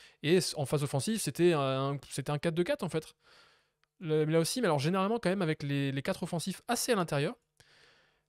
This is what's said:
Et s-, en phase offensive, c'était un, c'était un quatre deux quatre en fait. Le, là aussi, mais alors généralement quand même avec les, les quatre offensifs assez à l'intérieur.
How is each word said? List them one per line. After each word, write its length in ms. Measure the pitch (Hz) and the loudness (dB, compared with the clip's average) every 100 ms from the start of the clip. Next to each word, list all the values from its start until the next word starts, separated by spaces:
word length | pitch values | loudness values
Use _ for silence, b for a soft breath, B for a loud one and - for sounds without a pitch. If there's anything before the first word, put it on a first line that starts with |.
| B B | B B
Et 120 | 143 180 | 2 4
s-, 180 | - - | 2 -4
en 80 | 135 | -2
phase 180 | 147 | 0
offensive, 340 | 143 139 214 220 | 0 -2 -2 -2
c'était 360 | 160 - 175 | -4 2 4
un, 440 | 156 135 135 139 143 - | 4 2 0 -2 -4 -8
c'était 220 | - 139 | -8 -4
un 60 | 147 | -2
quatre 160 | 170 | -2
deux 120 | 160 175 | 0 0
quatre 180 | 294 | 0
en 60 | 175 | -2
fait. 260 | 160 - _ b b b b b b b - | -4 -6 _ b b b b b b b -10
Le, 260 | 156 156 151 | -2 0 4
là 140 | 165 | 2
aussi, 200 | 160 254 | 2 0
mais 80 | 208 | 2
alors 120 | 147 | 2
généralement 400 | 147 190 196 233 | 2 2 0 0
quand 100 | 175 | 0
même 120 | 196 | 0
avec 220 | 160 156 | 0 -2
les, 300 | 143 143 139 | -2 0 0
les 80 | 139 | -2
quatre 200 | 160 190 | -4 -4
offensifs 400 | 170 170 190 175 - | -4 -4 -4 -8 -4
assez 240 | 240 - | -2 0
à 40 | 214 | 0
l'intérieur. 380 | 170 143 160 - _ _ b b b b b b | 0 0 -2 -6 _ _ b b b b b b